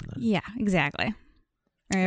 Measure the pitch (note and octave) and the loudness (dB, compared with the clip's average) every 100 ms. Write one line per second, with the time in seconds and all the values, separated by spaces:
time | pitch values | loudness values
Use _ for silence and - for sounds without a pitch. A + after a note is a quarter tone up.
0 | G1+ - A#3 G3 - A#3 G#3 F#3 D3 - | -10 -4 0 0 -2 -4 0 2 0 -2
1 | - G#3+ - _ _ _ _ _ _ F#3+ | -4 -4 -14 _ _ _ _ _ _ 2